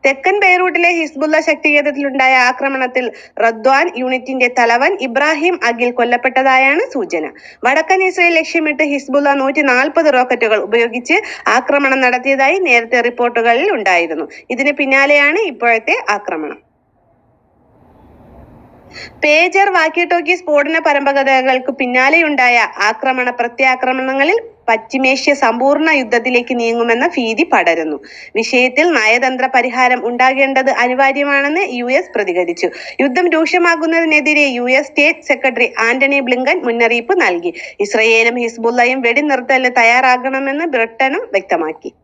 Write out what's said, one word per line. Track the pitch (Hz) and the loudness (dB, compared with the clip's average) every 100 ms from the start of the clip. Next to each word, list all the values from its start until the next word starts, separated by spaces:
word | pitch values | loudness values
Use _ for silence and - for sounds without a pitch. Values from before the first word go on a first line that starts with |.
| - | 0
തെക്കൻ | 269 370 403 | 0 -2 2
ബെയ്റൂട്ടിലെ | 392 359 370 339 339 | 2 2 2 0 0
ഹിസ്ബുള്ള | 339 311 269 302 311 | 0 -4 -4 0 0
ശക്തി | 320 302 311 | 0 -2 0
കേന്ദ്രത്തിലുണ്ടായ | 294 285 277 285 269 262 | 0 0 -2 -4 0 2
ആക്രമണത്തിൽ | 262 247 254 277 269 254 254 247 - - - | 4 2 0 -4 -2 -2 -4 -6 -10 -18 -2
റദ്വാൻ | 226 220 240 269 349 247 | -2 0 2 2 0 -4
യൂണിറ്റിന്റെ | 254 254 254 262 247 247 | -4 -4 -6 -2 0 2
തലവൻ | 233 240 294 403 | 2 2 0 -2
ഇബ്രാഹിം | 262 233 294 302 339 349 | -4 -2 0 0 -2 0
അഖിൽ | 233 240 247 | -4 -2 -2
കൊല്ലപ്പെട്ടതായാണ് | 247 233 240 254 254 269 262 269 311 523 | 0 0 0 0 0 2 4 2 0 -2
സൂചന. | 269 180 170 156 - - - | -4 -4 -6 -6 -12 -20 -4
വടക്കൻ | 240 294 320 381 | 0 0 0 0
ഇസ്രായേൽ | 381 370 349 | 0 2 2
ലക്ഷ്യമിട്ട് | 320 320 330 311 294 | 2 0 -2 -2 -2
ഹിസ്ബുള്ള | 302 277 - 277 285 | -2 -2 -2 0 2
നൂറ്റിനാൽപത് | 277 269 294 277 247 285 320 311 | 2 0 0 2 2 2 2 2
റോക്കറ്റുകൾ | 254 247 240 226 214 | 2 0 0 2 0
ഉപയോഗിച്ച് | 202 233 233 240 240 359 427 - - | 0 0 0 -4 -2 -2 -2 -8 0
ആക്രമണം | 233 247 277 269 262 | 0 2 0 0 2
നടത്തിയതായി | 254 247 262 269 269 381 | 0 0 -2 0 2 0
നേരത്തെ | 349 240 226 240 | 2 2 2 0
റിപ്പോർട്ടുകളിൽ | 233 240 240 233 233 240 392 | 0 0 -2 2 2 2 2
ഉണ്ടായിരുന്നു. | 285 196 175 165 156 156 - _ | 0 0 0 0 -6 -8 -14 _
ഇതിന് | 240 277 | -4 -2
പിന്നാലെയാണ് | 285 269 269 277 294 285 349 | -2 0 2 4 4 2 0
ഇപ്പോഴത്തെ | 403 226 240 226 226 466 - | -4 -2 0 0 0 -4 -2
ആക്രമണം. | 202 196 165 151 - _ _ _ _ _ _ _ _ _ _ _ _ _ _ - - - 65 64 - - - - - - - | -4 -4 -8 -8 -12 _ _ _ _ _ _ _ _ _ _ _ _ _ _ -20 -20 -20 -20 -20 -20 -20 -20 -20 -20 -20 -4
പേജർ, | 302 302 359 381 403 | 2 2 2 2 2
വാക്കി | 370 320 320 | 2 0 -2
ടോക്കി | 349 349 311 | -2 -2 0
സ്ഫോടന | 359 - 294 285 320 | -4 0 0 2 0
പരമ്പരകൾക്ക് | - 285 277 277 269 262 262 262 254 | 2 2 2 0 2 2 2 0 -2
പിന്നാലെയുണ്ടായ | 262 247 254 262 330 311 277 247 240 208 - | -4 -2 0 2 2 2 2 2 2 0 -2
ആക്രമണ | 202 226 262 254 247 | -2 -2 -2 -2 -4
പ്രത്യാക്രമണങ്ങളിൽ | 247 233 233 262 254 254 262 262 269 294 453 - - - | -4 -6 0 0 0 -2 -2 -4 0 0 0 -4 -8 -2
പശ്ചിമേഷ്യ | 220 - 262 262 269 - | -2 -2 -2 0 0 0
സമ്പൂർണ്ണ | 277 240 240 269 294 320 | 2 2 2 2 2 2
യുദ്ധത്തിലേക്ക് | 294 226 233 240 247 240 247 | 0 0 -2 0 -2 -2 -2
നീങ്ങുമെന്ന | 233 233 233 233 320 | -2 0 0 0 0
ഭീതി | 285 226 208 175 | -2 -4 -2 2
പടരുന്നു. | 160 170 165 160 143 - - - - | 2 2 0 -2 -8 -12 -20 -8 -6
വിഷയത്തിൽ | 226 254 254 254 349 | 0 0 2 2 2
നയതന്ത്ര | 285 208 240 262 254 254 | 2 2 2 0 -2 0
പരിഹാരം | 254 247 240 247 247 233 | 0 0 0 2 2 -2
ഉണ്ടാകേണ്ടത് | 240 254 269 269 269 269 | 2 2 2 0 2 0
അനിവാര്യമാണെന്ന് | 226 247 254 269 277 285 277 285 330 403 | 0 0 2 2 2 0 0 0 -2 -4
യു | 247 | -4
എസ് | 240 269 370 | -2 -2 -2
പ്രതികരിച്ചു. | 226 190 175 175 170 - - - - | -4 -2 -2 -2 -4 -6 -6 -16 -2
യുദ്ധം | 269 254 349 | 0 2 0
രൂക്ഷമാകുന്നതിനെതിരെ | 320 320 359 339 330 320 330 320 302 294 294 | 0 0 2 2 0 0 0 2 0 2 0
യു | 285 247 247 | 0 0 0
എസ് | 262 285 | 0 0
സ്റ്റേറ്റ് | - 294 330 | 0 0 0
സെക്രട്ടറി | - 262 269 233 294 - | -4 -2 -2 -2 -2 0
ആന്റണി | 220 254 269 277 | 0 0 0 0
ബ്ലിങ്കൻ | 247 247 262 359 | 0 -2 0 0
മുന്നറിയിപ്പ് | 240 233 233 240 233 370 | -2 0 0 0 0 0
നൽകി. | 220 339 339 - - - | 2 -2 -6 -8 -18 -6
ഇസ്രയേലും | 208 220 226 226 233 247 | -2 0 2 4 2 -2
ഹിസ്ബുള്ളയും | 233 233 226 247 240 262 | -6 -4 -2 2 0 0
വെടിനിർത്തലിന് | 240 277 294 262 247 262 254 247 | 0 0 0 -2 0 0 0 2
തയ്യാറാകണമെന്ന് | 233 240 254 254 254 269 277 285 | 4 4 2 0 0 -4 -4 -4
ബ്രിട്ടനും | 339 254 226 233 269 330 494 | -2 -2 -4 -2 -2 -2 -4
വ്യക്തമാക്കി. | 196 190 - 320 - - _ | -6 -2 -4 -4 -8 -16 _